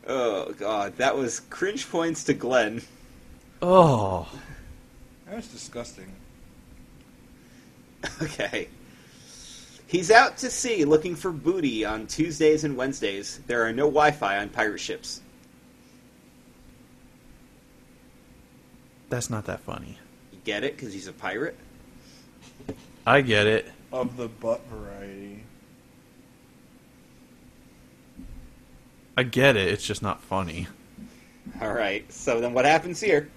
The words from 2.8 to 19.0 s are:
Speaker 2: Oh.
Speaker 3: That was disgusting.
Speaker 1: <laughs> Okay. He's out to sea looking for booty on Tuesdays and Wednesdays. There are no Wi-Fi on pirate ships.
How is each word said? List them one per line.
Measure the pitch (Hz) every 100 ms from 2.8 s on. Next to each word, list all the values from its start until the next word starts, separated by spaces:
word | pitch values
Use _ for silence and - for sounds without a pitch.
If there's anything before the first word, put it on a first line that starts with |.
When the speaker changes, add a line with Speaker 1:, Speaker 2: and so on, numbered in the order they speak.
| - - - - - - - -
Speaker 2:
Oh. | 175 185 165 120 101 92 78 - - - - - - - - - -
Speaker 3:
That | 214
was | 226
disgusting. | 113 - 120 117 - 95 92 - - - - - - - - - - - - - - - - - -
Speaker 1:
<laughs> | - -
Okay. | 151 - 104 110 - - - - - - - - - - - - -
He's | 175 175
out | 226 262 -
to | 262
sea | - 254 214
looking | 147 156 175 165
for | 190
booty | 156 160 190 147 110 107
on | 110 107
Tuesdays | - 165 151 156 156
and | 151 127
Wednesdays. | 131 135 104 98 101 - -
There | 120 113
are |
no | 113
Wi-Fi | 147 143 147 147 101 101
on | 104
pirate | 120 107 95
ships. | - 107 - - - - - - - - - - - - - - - - - - - - - - - - - - - - - - - - - - - - - - - -